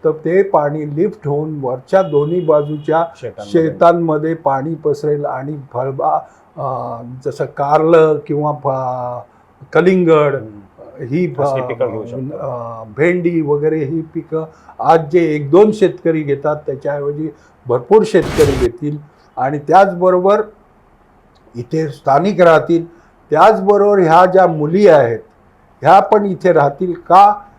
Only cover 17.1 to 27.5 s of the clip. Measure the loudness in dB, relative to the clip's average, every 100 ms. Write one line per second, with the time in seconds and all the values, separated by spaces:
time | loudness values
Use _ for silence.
17.1 | -6 -10 -12 _ _ -4 -4 2 2 4
18.1 | 0 0 2 2 2 -2 -4 -8 -8 -14
19.1 | _ _ -6 -4 -4 2 4 4 2 0
20.1 | 2 2 0 -2 _ _ _ _ _ _
21.1 | _ _ _ _ -16 -8 -6 -6 -6 0
22.1 | 0 0 2 4 4 2 -2 -2 _ _
23.1 | _ _ 4 4 4 2 2 4 4 4
24.1 | 4 6 4 2 0 -2 2 6 6 4
25.1 | -2 -10 _ _ _ _ _ 4 4 4
26.1 | 0 0 -2 2 2 2 -2 -6 -8 2
27.1 | 6 6 4 -10